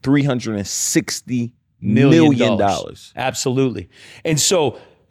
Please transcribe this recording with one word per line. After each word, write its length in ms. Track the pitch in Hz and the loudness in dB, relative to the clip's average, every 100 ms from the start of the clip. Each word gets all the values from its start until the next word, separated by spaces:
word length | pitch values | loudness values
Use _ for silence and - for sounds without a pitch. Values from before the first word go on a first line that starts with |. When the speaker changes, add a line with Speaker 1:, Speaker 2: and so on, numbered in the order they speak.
Speaker 1:
three 200 | 131 143 | 0 2
hundred 320 | 143 123 113 104 | 2 -2 -4 -6
and 100 | 95 | -6
sixty 840 | - - 165 - - - 123 120 - _ _ | -6 -2 -2 -2 -6 -6 -6 -6 -10 _ _
million 420 | 117 120 143 160 156 | 0 2 6 6 6
dollars. 120 | 127 | 4
Speaker 2:
Million 180 | 117 101 | 0 0
dollars. 540 | 101 87 50 - - - | 0 -2 -6 -14 -16 -8
Absolutely. 720 | 127 113 135 131 131 98 90 - - - | -6 -4 -2 0 0 -2 -12 -18 -20 -10
And 160 | - 151 | -2 0
so 400 | - 180 139 - - _ _ | 2 2 0 -4 -12 _ _